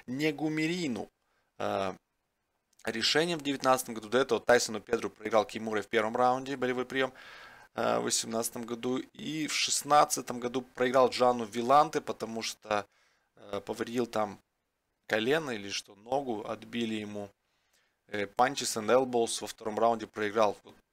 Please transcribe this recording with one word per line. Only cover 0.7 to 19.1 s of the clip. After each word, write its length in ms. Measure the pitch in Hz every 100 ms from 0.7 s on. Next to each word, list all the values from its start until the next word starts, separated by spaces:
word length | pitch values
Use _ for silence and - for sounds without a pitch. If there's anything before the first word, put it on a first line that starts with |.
| 180 156 104 - _ _ _ _ -
Э, 340 | 104 101 95 92 _ _ _ _ _ _ _ _
решением 540 | - 113 107 147 175 165
в 60 |
девятнадцатом 500 | 143 135 135 127 -
году. 160 | 110 104
До 80 | 120
этого 240 | 135 110
Тайсону 400 | - 120 - 107
Педру 300 | - 117 101
проиграл 340 | - 107 110 104
Кимуре 380 | 110 110 107
в 40 | -
первом 300 | 113 110 120
раунде, 400 | 123 127 135 135
болевой 280 | 127 123 123
прием, 280 | 131 131 - - - - - - 113
э, 240 | 117 117
в 60 | 120
восемнадцатом 580 | - 117 113 117 123
году. 340 | 113 120 123 127
И 480 | - - 113 156 147
в 80 |
шестнадцатом 840 | - - - 143 147 147 - 123 123
году 240 | 123 127
проиграл 460 | 123 - 127 131 123
Джану 360 | 120 123 120 110
Виланте, 560 | 117 117 143 156 147
потому 400 | 127 - 113 113
что, 460 | 110 - 107 104 98 _ _ _ _ _
э, 260 | 104 101
повредил 440 | - 110 117 120 117
там 320 | 110 104 95 _ _ _ _ _ _ -
колено 460 | 107 113 156 147
или 180 | 110 101
что, 240 | 95 - 101
ногу, 460 | 110 135 135 104 117
отбили 460 | 110 113 117 113 110
ему. 340 | 104 104 101 _ _ _ _ _ _ _ _
Э, 160 | 104 101
punches 560 | - 127 139 123 113
and 60 | 107
elbows 500 | 123 127